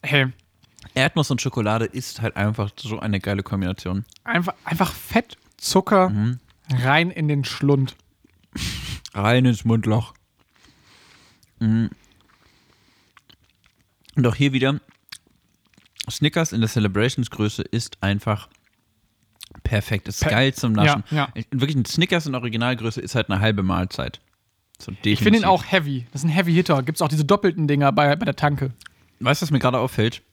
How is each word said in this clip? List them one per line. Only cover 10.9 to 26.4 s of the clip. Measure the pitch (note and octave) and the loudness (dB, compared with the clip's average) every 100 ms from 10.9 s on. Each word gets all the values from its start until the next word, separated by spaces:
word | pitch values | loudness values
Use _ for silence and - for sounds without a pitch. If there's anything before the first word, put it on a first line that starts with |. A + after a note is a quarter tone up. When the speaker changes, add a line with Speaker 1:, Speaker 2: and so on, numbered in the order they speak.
| _ _ _ _ _ _ _ | _ _ _ _ _ _ _
Speaker 2:
Mhm. | A2+ A2 A2+ - _ _ _ _ _ _ _ _ _ _ _ _ _ - _ _ _ _ _ _ _ - | 0 2 0 -6 _ _ _ _ _ _ _ _ _ _ _ _ _ -20 _ _ _ _ _ _ _ 0
Und | B2 | 2
auch | G#2+ | 4
hier | C#3+ | 2
wieder: | C3+ C3 C#3+ _ _ _ - _ _ _ _ _ _ _ _ - | 2 0 -2 _ _ _ -20 _ _ _ _ _ _ _ _ -12
Snickers | - D3 E3+ D#3+ | -2 0 0 -2
in | A2 | 0
der | A2 | 0
Celebrations-Größe | A#2+ G#2 G2 A#2 - A#2 - G#2 - | 0 0 2 0 0 -6 -2 -4 -2
ist | - A2+ - - | -4 -4 -6 -4
einfach | F#2+ G2+ - G#2 - _ _ _ _ _ _ _ _ _ - - | -2 -2 -2 -4 -6 _ _ _ _ _ _ _ _ _ -20 -8
perfekt. | - G#2+ - G#2 - | -2 -2 -2 -4 -6
Ist | G2 | -4
Speaker 1:
Per- | - | 0
Speaker 2:
geil | A2 C3+ | 2 2
zum | C3 B2 | 0 0
Naschen. | G#2+ D3+ C#3+ - | 4 4 2 0
Speaker 1:
Ja, | D#3 | -2
ja. | C#3 - | -4 -6
Speaker 2:
Ich, | A2+ | -6
wirklich | C3+ C#3 D3 | -2 0 0
ein | A2+ | -2
Snickers | - F3 F3 D3+ | 0 2 0 -2
in | C3 | -6
Originalgröße | A#2+ A2+ A#2+ B2 A2+ - | -4 -2 -2 -2 -4 -6
ist | - A#2+ | -4 -4
halt | A2 | 0
eine | F#2+ | 0
halbe | A2 G#2 | 2 2
Mahlzeit. | F#2+ F2 F#2 - B1+ - _ _ _ _ _ _ | 0 0 -2 -4 -8 -8 _ _ _ _ _ _
So | - G2 | -16 -4
Speaker 1:
Ich | G#2+ G#2+ | 0 2
finde | - A3+ | 4 4
ihn | |
Speaker 2:
definitiv. | F#3+ | 4
Speaker 1:
auch | F#3 - | 2 2
heavy. | F#3+ D3 C3+ A#2+ | -2 0 -6 -6
Das | C#3 | -4
ist | D#3+ | 0
ein | |
Heavy-Hitter. | D#3 | 0